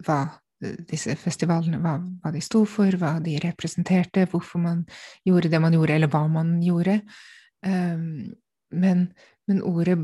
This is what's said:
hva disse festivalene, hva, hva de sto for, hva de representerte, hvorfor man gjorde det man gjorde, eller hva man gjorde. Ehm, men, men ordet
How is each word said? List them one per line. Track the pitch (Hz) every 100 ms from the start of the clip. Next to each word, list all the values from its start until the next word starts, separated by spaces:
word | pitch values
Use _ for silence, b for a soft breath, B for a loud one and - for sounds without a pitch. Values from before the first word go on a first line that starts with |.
| -
hva | 147 156 - _ _
disse | - - 165 156 - -
festivalene, | - - 160 170 165 147
hva, | 165 165 180 185
hva | -
de | 151
sto | - 220 208
for, | 214 196 185
hva | 165 165
de | 165 143
representerte, | 170 - 160 - 175 185 175 196 180
hvorfor | 175 - 175
man | 170 170 165 B B B -
gjorde | 180 170
det | 160
man | 160 165
gjorde, | 156
eller | 156 156
hva | 156 156
man | 160 165 170
gjorde. | 175 170 180 208 208 B B B B _ 190
Ehm, | 185 175 165 165 156 - - _ _ _
men, | 170 190 180 180 - b b -
men | 196
ordet | - 170 170 175